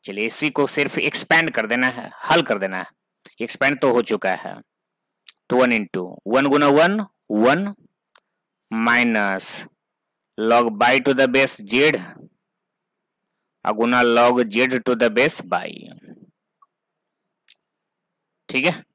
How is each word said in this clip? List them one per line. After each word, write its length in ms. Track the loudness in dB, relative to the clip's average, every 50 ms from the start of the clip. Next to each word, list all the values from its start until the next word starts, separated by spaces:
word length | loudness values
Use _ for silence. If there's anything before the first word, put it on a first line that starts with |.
| -12
चलिए 220 | -12 -8 -6 -4
इसी 240 | -2 0 0 -2 -2
को 160 | -2 -2 0 0
सिर्फ 300 | 2 0 0 -2 -4 -4
एक्सपैंड 500 | -6 -2 -2 -2 0 _ 2 2 2 0
कर 160 | -4 -6 -4
देना 200 | -2 -2 -2 -2 -2
है, 220 | -4 -6 -16 -16 -18 -14 -4
हल 180 | 0 0 0
कर 160 | 0 0 -4 -4
देना 200 | -4 -6 -6 -8
है, 80 | -12 -12 _ _ _ _ _ _ _ -20 _ _
एक्सपैंड 400 | -6 -6 -4 -2 0 -2 -2 0
तो 120 | 0 2
हो 100 | 2 0
चुका 320 | 0 0 -4 -2 -2 -4 -4
है, 180 | -4 -8 -14 -16 -16 -20 _ _ _ _ _ _ _ _ _ _ _ _ -16 _ _ _ _
तो 60 | 2
वन 160 | 2 2 2
into 320 | 2 -2 -2 -4 -8 -8 -8 -8 -14 -16 _
वन 200 | 0 0 0 2 2
गुना 200 | 2 4 4 4
वन, 300 | 6 6 4 4 2 -2 -6 -8 _ _ _ _
वन 440 | 0 2 4 4 2 2 -2 -8 -10 _ _ _ _ _ _ _ _ -20 _ _ _ _ _ _ _ _ _ _
minus 800 | -6 -2 0 2 2 2 2 0 0 0 -2 -2 -2 -2 -2 -2 -2 -2 -6 -12 _ _ _ _ _ _ _ _ _ _ _ _ _ -4
log 320 | 0 2 2 2 2 0 0 0
by 200 | 2 2 2 2
to 140 | 2 0 2
the 120 | 2 2 2
base 320 | 4 2 2 2 0 -2 -4
z 320 | -4 0 2 2 2 0 -2 -8 -12 -20 -20 -20 -20 _ _ _ _ _ _ _ _ _ _ _ _ _ _ _ _ _ _ _ _ _ _ _ _ _ _ _
और 80 | -6 -2
गुना 240 | -2 0 0 2 2
log 360 | 2 4 4 4 4 4 4 2 0 0
z 260 | 0 0 0 0 -2 -4
to 140 | -2 -2 0
the 120 | 2 0 0 2
base 240 | 2 2 2 2 0 -2
by, 220 | -2 -6 -6 -6 -8 -14 -16 -20 -20 -20 -20 _ -20 -20 _ -20 _ _ _ _ _ _ _ _ _ _ _ _ _ _ _ _ _ _ _ _ _ _ _ _ _ -20 _ _ _ _ _ _ _ _ _ _ _ _ _ _ _ _ _ _ -8
ठीक 180 | -6 -2 -2
है 160 | -2 -4 -4 -14 _